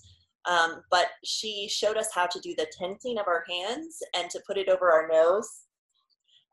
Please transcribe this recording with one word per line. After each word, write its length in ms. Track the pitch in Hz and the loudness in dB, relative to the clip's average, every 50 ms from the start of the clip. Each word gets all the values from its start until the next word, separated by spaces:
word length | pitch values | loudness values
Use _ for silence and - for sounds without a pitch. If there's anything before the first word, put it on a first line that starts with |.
| _ - _ _ _ _ _ _ - | _ -20 _ _ _ _ _ _ -4
Um, 400 | 170 175 170 165 165 160 - - - | 0 2 4 2 2 0 -4 -4 0
but 160 | 180 180 175 - - - - | 2 4 2 2 0 -6 -10
she 460 | - - - - 214 208 202 202 - | -8 -6 -6 -6 -6 -6 -6 -6 -6
showed 260 | - - - 208 214 | -4 0 0 0 0
us 140 | 220 220 214 - | 0 -4 -2 0
how 120 | 185 180 175 | 0 0 0
to 120 | 175 185 | -2 -6
do 120 | - 175 170 - | -8 -8 -4 -4
the 100 | 160 156 - - | -4 -6 -6 -8
tensing 400 | 185 180 196 220 - 254 240 214 | -8 -8 -8 -8 -6 -6 -4 -4
of 100 | 202 190 | -2 0
our 180 | 170 170 - - | 0 -2 -2 -4
hands 480 | 175 180 180 208 240 294 320 330 - - - - - | -8 -6 -4 -6 -6 -6 -8 -12 -12 -14 -12 -6 -6
and 160 | 180 175 180 | -6 -4 -4
to 140 | - 180 - | -8 -10 -8
put 120 | - 196 196 | -6 -4 -2
it 100 | 190 190 | 2 2
over 240 | 185 185 185 175 | 2 4 4 4
our 160 | 160 160 160 160 | 4 4 4 4
nose. 400 | 160 160 160 170 185 208 233 - - - - _ _ _ _ _ _ _ _ _ _ _ _ _ _ _ _ _ | 4 6 6 6 4 2 0 -4 -12 -20 -20 _ _ _ _ _ _ _ _ _ _ _ _ _ _ _ _ _